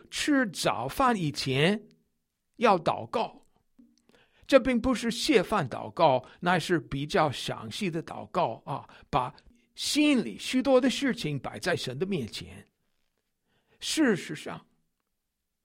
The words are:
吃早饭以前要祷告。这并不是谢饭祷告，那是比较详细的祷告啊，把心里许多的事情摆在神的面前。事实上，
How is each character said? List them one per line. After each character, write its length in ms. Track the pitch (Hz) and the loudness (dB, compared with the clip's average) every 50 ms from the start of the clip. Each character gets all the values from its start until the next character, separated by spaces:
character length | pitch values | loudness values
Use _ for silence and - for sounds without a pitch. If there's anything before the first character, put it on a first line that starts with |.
| - - | -16 -10
吃 400 | - - - 311 285 269 254 196 | -6 -4 0 2 2 2 2 0
早 380 | 151 - - 156 98 104 120 | -2 -2 -2 -2 0 -2 -4
饭 280 | 139 - - 269 247 233 | -4 0 2 2 2 2
以 160 | 190 165 143 | 2 0 -2
前 520 | - - - 131 127 135 151 185 208 208 - - _ _ _ _ _ _ _ _ _ _ _ _ _ | -4 -4 -4 -2 2 2 4 2 2 0 -4 -14 _ _ _ _ _ _ _ _ _ _ _ _ _
要 240 | - 226 226 196 170 | 2 4 4 4 4
祷 260 | 147 151 104 98 113 | 2 0 -2 -2 -4
告。 400 | - - 233 196 156 - - _ _ _ _ _ _ _ _ - _ _ _ _ _ _ _ _ _ _ _ - | -4 -4 -2 -2 -4 -6 -14 _ _ _ _ _ _ _ _ -20 _ _ _ _ _ _ _ _ _ _ _ 0
这 120 | - 277 262 | 6 6 6
并 220 | 220 262 247 226 | 6 4 0 0
不 140 | - 262 247 | 2 0 0
是 160 | - 240 233 | 0 -2 -4
谢 320 | 226 - - - 277 196 170 | -4 -2 0 2 4 4 4
饭 260 | - 220 196 151 110 | 2 0 -2 -2 -2
祷 220 | - 110 113 110 | -6 -8 -10 -6
告， 340 | - - 170 147 131 123 - - - - | 0 4 6 6 6 4 0 -6 -12 -4
那 180 | 175 175 185 | -2 0 0
是 220 | 165 - - 175 160 | 0 0 0 0 0
比 260 | 123 - 143 139 147 | -2 -4 -8 -6 -4
较 260 | 147 - 180 156 143 | 0 2 2 2 2
详 380 | 117 - - - 123 - 107 113 | 0 -4 -8 -8 -8 -8 -10 -12
细 200 | - - 214 175 | -8 -6 -6 -4
的 100 | 156 165 | -4 -6
祷 240 | - - - 110 107 | -8 -10 -12 -14 -10
告 360 | - - 185 160 120 113 - - | -6 -2 -2 -2 -2 -4 -8 -10
啊， 240 | - 143 131 - - - - - - | -10 -10 -10 -10 -14 -20 -20 -8 -2
把 220 | - 135 123 135 - - _ - _ _ _ _ _ | -2 -2 -2 -2 -8 -16 _ -20 _ _ _ _ _
心 480 | - - - - 285 302 294 277 233 151 | -8 -6 -2 2 2 4 4 4 2 0
里 140 | 113 - - | -4 -8 -10
许 220 | - - - 254 | -6 -4 -2 0
多 200 | 214 277 262 247 | 2 4 4 4
的 80 | 262 254 | 4 2
事 240 | - - 277 262 240 | 0 0 -2 -2 -2
情 240 | - - 151 143 | -4 -4 -6 -6
摆 220 | 131 - - - - | -6 -8 -10 -10 -6
在 160 | - 185 170 | -4 -2 -2
神 240 | - - - 123 139 | -2 -4 -6 -6 -6
的 60 | 185 | -4
面 200 | 190 196 147 117 | -4 -4 -4 -6
前。 420 | 98 - - 87 80 76 - - _ _ _ _ _ _ _ _ _ _ _ _ _ _ _ _ _ _ _ _ _ _ - | -6 -10 -12 -14 -14 -18 -20 -20 _ _ _ _ _ _ _ _ _ _ _ _ _ _ _ _ _ _ _ _ _ _ -12
事 360 | - - - 311 311 240 190 | -8 -4 0 2 4 4 2
实 200 | 156 - - 156 | 0 -2 -8 -12
上， 300 | - - - - 160 - _ _ _ _ _ _ _ _ _ _ _ _ _ _ _ _ _ _ _ | -10 -10 -12 -12 -14 -16 _ _ _ _ _ _ _ _ _ _ _ _ _ _ _ _ _ _ _